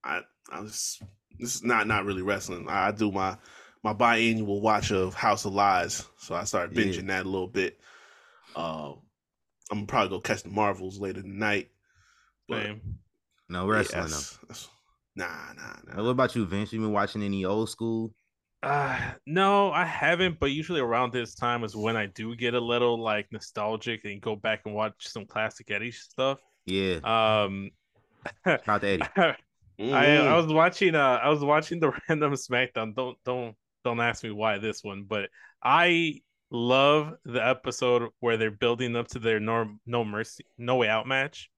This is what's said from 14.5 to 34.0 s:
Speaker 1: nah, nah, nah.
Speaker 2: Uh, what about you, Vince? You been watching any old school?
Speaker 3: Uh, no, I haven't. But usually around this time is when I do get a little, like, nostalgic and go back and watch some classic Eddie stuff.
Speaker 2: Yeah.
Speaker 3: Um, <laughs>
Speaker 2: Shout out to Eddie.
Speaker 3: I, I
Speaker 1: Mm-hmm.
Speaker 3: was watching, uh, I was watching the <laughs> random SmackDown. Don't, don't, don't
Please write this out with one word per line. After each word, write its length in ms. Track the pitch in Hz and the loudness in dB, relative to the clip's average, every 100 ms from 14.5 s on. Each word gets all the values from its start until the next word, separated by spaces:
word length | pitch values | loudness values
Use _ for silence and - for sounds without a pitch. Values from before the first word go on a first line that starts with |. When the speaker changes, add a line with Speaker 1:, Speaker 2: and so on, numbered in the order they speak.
| - - _ _ _ _ | -18 -18 _ _ _ _
Speaker 1:
nah, 380 | - 87 80 73 - | -10 -8 -8 -16 -16
nah, 160 | - - - | -16 -16 -12
nah. 60 | 98 | -4
Speaker 2:
Uh, 40 | |
what 60 | 113 | 0
about 240 | 127 127 | 2 0
you, 120 | 123 95 | 0 -2
Vince? 260 | 98 107 | -2 -4
You 80 | 113 | -4
been 120 | 110 | -2
watching 300 | 104 101 107 | 0 0 -2
any 220 | 101 98 | -2 -2
old 240 | 92 107 113 | 0 0 -2
school? 440 | - 117 113 113 _ _ _ _ _ | -4 -4 -2 -6 _ _ _ _ _
Speaker 3:
Uh, 360 | 139 143 139 131 131 - - | -2 -2 -2 -4 -6 -10 -4
no, 440 | 170 196 202 196 | 2 4 4 2
I 140 | 156 | 0
haven't. 560 | 170 - 151 170 185 160 | -2 0 0 2 0 0
But 100 | 139 | -2
usually 280 | 143 156 170 | -2 -4 -2
around 320 | 120 117 127 | 0 0 0
this 220 | 123 117 | -2 -6
time 280 | - 120 120 | -4 -2 0
is 120 | 113 104 | -4 -2
when 200 | 110 113 | -2 0
I 100 | 101 | -4
do 280 | 92 110 | -8 -10
get 200 | 117 120 | -2 0
a 60 | 120 | 0
little, 400 | 117 120 120 117 | 0 2 2 2
like, 300 | 113 104 101 | 0 -2 -2
nostalgic 760 | 107 - - 104 110 123 113 | -14 -12 -4 -4 -2 -4 -6
and 160 | 107 98 | -8 -8
go 140 | 113 | -6
back 280 | 107 110 107 | -4 -2 -4
and 100 | 107 | -4
watch 200 | 104 107 _ - | -4 -4 _ -14
some 200 | 113 98 | -12 -8
classic 440 | 107 110 - - | -4 -4 -6 -8
Eddie 220 | 101 117 | -6 -6
stuff. 480 | 117 - - 135 135 _ _ - | -12 -14 -2 -2 -2 _ _ -4
Speaker 2:
Yeah. 300 | 95 95 85 | 0 0 0
Speaker 3:
Um, 680 | - 113 110 107 101 98 98 _ _ _ _ _ | 2 4 4 4 2 -2 -10 _ _ _ _ _
<laughs> 200 | - - 185 | -16 -4 0
Speaker 2:
Shout 220 | 151 - | 0 2
out 120 | 104 | 0
to 60 | 101 | 2
Eddie. 140 | 95 - 196 | 0 0 2
Speaker 3:
I, 120 | 165 | 2
I 60 | 117 _ _ _ - | 2 _ _ _ -8
Speaker 1:
Mm-hmm. 540 | 110 143 147 147 135 | 0 4 6 8 6
Speaker 3:
was 120 | 160 160 | 6 6
watching, 420 | 156 170 175 190 160 | 6 4 4 2 6
uh, 240 | 139 123 | 4 4
I 60 | 131 | 4
was 120 | 151 | 2
watching 380 | 143 151 - 175 | 4 2 2 0
the 140 | 156 - | 0 0
<laughs> 80 | - | -2
random 240 | 156 147 | 0 2
SmackDown. 640 | 139 - 123 127 - 113 107 | 0 -2 0 0 -2 -4 -4
Don't, 200 | 127 117 | -6 -6
don't, 300 | 127 127 120 107 _ _ | -6 -4 -6 -12 _ _
don't 160 | 123 120 | -4 0